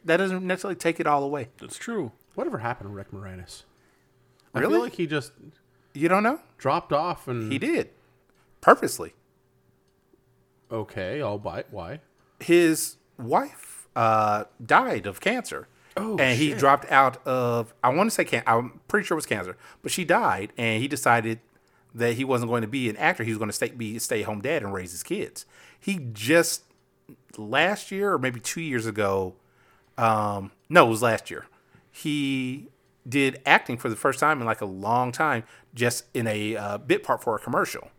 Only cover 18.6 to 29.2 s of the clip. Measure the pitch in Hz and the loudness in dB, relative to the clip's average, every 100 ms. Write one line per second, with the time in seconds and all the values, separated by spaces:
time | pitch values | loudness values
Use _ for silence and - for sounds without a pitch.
18.6 | 123 - - 208 190 165 - 107 90 - | 0 -10 -2 -2 0 -4 -2 -4 -4 -12
19.6 | - - - - 160 202 190 95 104 - | -18 -14 -6 -4 2 2 4 0 -4 -2
20.6 | 117 110 135 139 131 117 110 113 - _ | 0 0 -2 0 4 4 2 -6 -10 _
21.6 | _ _ _ 113 120 117 135 123 117 120 | _ _ _ -2 0 0 0 0 2 -2
22.6 | 107 135 120 104 156 185 113 107 107 - | -2 -2 -4 0 0 0 -2 -4 -4 -4
23.6 | 117 120 110 110 - 113 95 104 123 160 | -4 -4 -8 -6 -4 -4 -4 -6 -4 -4
24.6 | 101 98 90 87 - 196 - - - - | -4 -8 -8 -12 -8 -6 -6 -12 -18 -20
25.6 | - _ - 190 123 104 110 165 165 - | -20 _ -6 -6 -8 -6 4 4 4 -2
26.6 | - _ _ _ - 127 _ - 107 131 | -10 _ _ _ -20 -20 _ -14 -2 0
27.6 | 175 208 - 190 202 160 131 120 - 170 | 2 0 -6 -4 -2 0 -2 -4 -8 -6
28.6 | 165 123 113 104 101 98 | -4 -2 -2 0 0 2